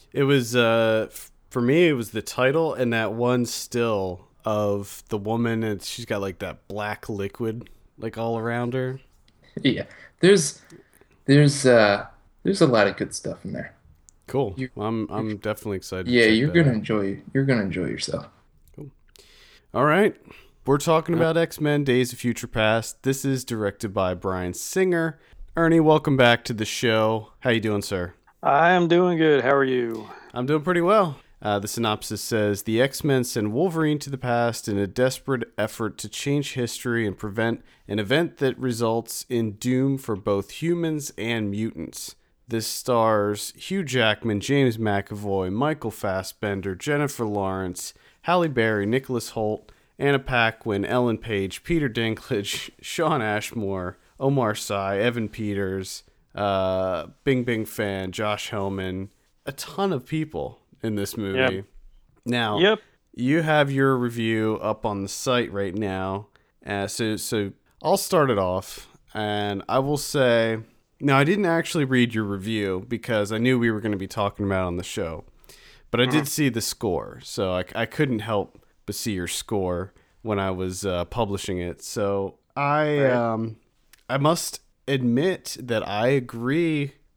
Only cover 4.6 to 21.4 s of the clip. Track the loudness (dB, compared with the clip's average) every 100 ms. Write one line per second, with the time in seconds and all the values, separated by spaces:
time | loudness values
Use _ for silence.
4.6 | 0 -2 -4 -14 -6 -4 -2 0 0 0
5.6 | -2 -4 -8 -10 -6 -4 -4 -6 -10 -10
6.6 | -12 -8 -6 -8 -8 -6 -6 -4 -6 -6
7.6 | -12 -20 _ -12 -10 -6 -4 -2 -4 -4
8.6 | -2 -4 -4 -8 -14 _ _ _ _ -2
9.6 | 0 0 -4 -16 -20 _ 6 6 4 -6
10.6 | -18 -20 _ _ _ _ 4 6 6 6
11.6 | 6 8 8 4 -2 -18 _ _ -2 4
12.6 | 6 6 4 2 -6 -6 -10 -10 -10 -10
13.6 | -12 -16 -20 _ _ _ -6 -2 -2 -4
14.6 | -10 -6 -4 -2 -4 -4 -4 -4 -6 -6
15.6 | -6 -8 -6 -6 2 6 6 6 4 4
16.6 | 4 2 0 -2 -2 -6 -4 -2 2 0
17.6 | 0 -4 -4 -6 -6 -6 -8 _ _ _
18.6 | _ -18 -18 -20 _ -20 _ -20 -20 -20
19.6 | _ 0 4 4 4 0 -12 -20 -20 _
20.6 | 0 2 4 2 2 2 2 2